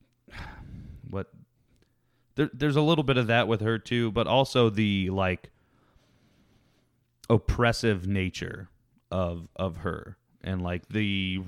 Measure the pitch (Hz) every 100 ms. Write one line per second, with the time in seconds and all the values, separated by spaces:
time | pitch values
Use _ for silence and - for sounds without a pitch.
0 | _ _ _ - - - - - - -
1 | - 95 - - - _ _ _ _ _
2 | _ _ _ - 151 127 147 143 151 160
3 | 135 127 113 117 104 110 107 113 - 120
4 | 117 104 98 123 139 131 117 104 107 98
5 | 92 95 92 90 - _ _ _ _ _
6 | _ _ _ _ _ _ _ _ _ _
7 | _ _ - 117 - - 120 113 117 98
8 | 92 98 92 - 87 - 92 _ _ _
9 | _ 92 87 85 82 - 92 80 90 82
10 | - - _ _ - 92 87 90 - 107
11 | 104 98 92 92